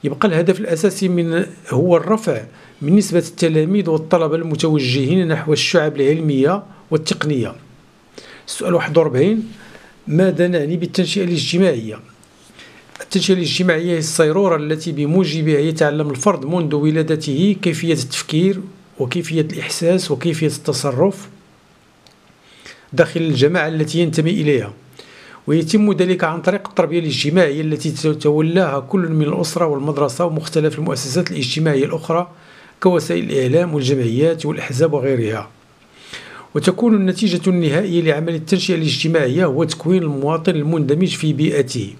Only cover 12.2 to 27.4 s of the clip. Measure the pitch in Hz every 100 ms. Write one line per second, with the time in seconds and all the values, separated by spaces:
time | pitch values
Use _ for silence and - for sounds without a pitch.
12.2 | - _ - - - - - - - 190
13.2 | 170 185 156 123 180 160 175 170 156 -
14.2 | 156 165 196 160 151 156 170 143 147 180
15.2 | 165 156 156 147 156 160 151 147 147 127
16.2 | 208 170 131 180 151 147 151 156 156 156
17.2 | 156 139 196 190 175 156 165 147 123 -
18.2 | - 156 185 190 - - - - 127 175
19.2 | 165 160 156 - 151 - 170 185 185 135
20.2 | 170 160 156 131 - 135 147 123 190 -
21.2 | - - _ _ _ _ _ _ - _
22.2 | _ _ _ - - - - 139 165 170
23.2 | 165 127 143 180 156 160 151 165 170 165
24.2 | 160 202 151 135 104 104 - - - -
25.2 | - - - 156 160 214 208 170 185 180
26.2 | 170 165 190 196 - - 165 170 160 123
27.2 | 143 175